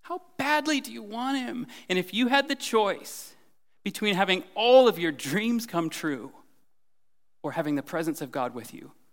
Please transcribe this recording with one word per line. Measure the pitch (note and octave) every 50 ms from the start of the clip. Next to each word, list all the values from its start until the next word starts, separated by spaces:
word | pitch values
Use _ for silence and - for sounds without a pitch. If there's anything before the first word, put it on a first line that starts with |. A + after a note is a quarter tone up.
| _
How | - E4+ F4+ - - _
badly | - C4+ C#4+ D4+ D4+ C#4+ D#4 D4+ C4+
do | - A3 A3+
you | A#3
want | A3 G3+ G#3+ A#3 B3+ C4+ C#4
him? | C4+ B3+ A#3+ - - - - - - - -
And | F#3
if | F#3 F3+ F3+ -
you | A3 B3+
had | A#3+ C4 C#4 C#4
the | D4 C#4
choice | - - - - D#3 G#3+ G3+ E3+ - - - - - - - - - - - _ _ _ _ _ _ _
between | G3+ - - G#3+ G#3 G3
having | F3+ G3 F#3 F3+ F#3 - - -
all | G3+ A3 A#3+ B3+ C4 B3+
of | A#3 F3+ E3
your | E3+ E3
dreams | D3 B2 - - D3 G#3 G#3+ A#3 A#3 A3+ A3+
come | - - E3+ E3 D#3+
true | - - - D#3+ C#3+ B2 A2 C#3 - - - _ _ _ _ _ _ _ _ _ _ _ _ _ _ _ _ _ _ _
or | - D3 C3
having | E3 D#3+ D3+ D3
the | C#3+
presence | C3+ - - E3 E3 D#3+ D3 -
of | D3+ B2+
God | - C#3+ B2 B2 A#2
with | A#2+ G#2 - -
you | - - - - - _ _